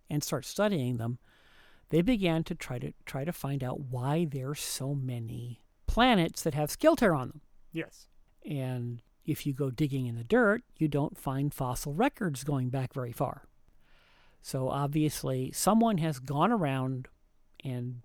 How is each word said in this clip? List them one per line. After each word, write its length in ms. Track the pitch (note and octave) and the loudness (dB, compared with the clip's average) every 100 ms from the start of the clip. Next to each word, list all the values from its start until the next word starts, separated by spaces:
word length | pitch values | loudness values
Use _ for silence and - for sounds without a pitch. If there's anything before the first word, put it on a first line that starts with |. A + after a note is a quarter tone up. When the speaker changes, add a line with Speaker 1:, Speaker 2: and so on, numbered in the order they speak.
| - | -6
Speaker 1:
and 140 | D3+ | -4
start 220 | - C#3 | -2 -4
studying 520 | - - G#3 F3 B2 B2 | -4 0 0 2 0 -2
them, 200 | A#2 B2+ _ _ - - - - - | -4 -6 _ _ -20 -20 -20 -18 0
they 120 | D#3+ | 2
began 420 | F#3+ A3 F3 D#3+ | 4 2 2 2
to 100 | D#3+ | -2
try 240 | E3 - B2 | -6 -8 -6
to, 140 | C#3+ - | -8 -10
try 200 | - C3+ | -8 -6
to 80 | D#3 | -4
find 300 | - C#3 C#3 | -4 -4 -2
out 160 | B2+ - | -2 -6
why 440 | C3 B2 C3+ D#3+ | -6 -4 0 0
there's 360 | D#3+ C3+ C3 D3+ | 0 -2 -6 -6
so 340 | - - C3+ | -6 -4 -4
many 640 | C#3+ B2+ A#2+ A2+ A#2+ A#2+ A#2 _ _ - | -2 -2 -4 -6 -8 -10 -12 _ _ 0
planets 560 | A3 B3+ G3+ E3 - | 4 6 6 4 0
that 120 | E3 | -2
have 160 | D3 D3+ | 0 -2
Skilter 480 | - D#4 D#4+ G#3 C#3+ | 4 4 6 4 4
on 100 | B2 | -2
them. 120 | D3+ - - - | -10 -20 -20 -10
Speaker 2:
Yes. 360 | D#3+ - - - - - _ C4 | -8 -8 -12 -20 -20 -20 _ -6
Speaker 1:
And 560 | C#3+ B2+ B2+ A#2+ A#2+ - _ | -4 -2 -4 -6 -8 -14 _
if 200 | - C3+ | -4 -2
you 80 | D3+ | -2
go 180 | C3+ C3+ | -2 -2
digging 360 | B2 D3 C3+ B2 | 0 0 0 -2
in 80 | |
the 100 | A#2 | -4
dirt, 380 | A#2 A#3 G#3 A3 - - | 2 4 6 2 -2 -2
you 100 | D3+ | 0
don't 300 | C#3+ D3 - | 2 -2 -4
find 340 | C#3 C3 C#3+ | -4 0 -2
fossil 420 | - B2+ A#2+ D3 | -2 -2 -2 -4
records 500 | D#3 C#4 - F#3 B2+ | 0 0 0 -4 -4
going 260 | C#3 C3+ B2+ | -2 0 0
back 220 | C3+ B2+ | -2 -4
very 180 | C3+ A#2+ | -6 -6
far. 360 | A#2+ C#3 - - _ - - - - _ _ - _ | -4 -4 -4 -16 _ -20 -20 -20 -20 _ _ -20 _
So 240 | - C3+ C3 | -8 -4 -2
obviously, 800 | C#3 C#3+ D3+ D3+ - C#3 C3 C3 | 0 0 2 2 0 -2 -2 -2
someone 460 | - F#3 A3 A3+ F3 | 0 4 6 6 4
has 200 | D#3+ C3 | 0 -2
gone 320 | C3 C#3+ F#3+ | -2 2 4
around 560 | A#3 C#3+ C3+ C3 B2+ C3 _ _ _ _ - | 4 2 0 0 -4 -8 _ _ _ _ -12
and 380 | C3 B2 B2 B2 | -6 -4 -6 -8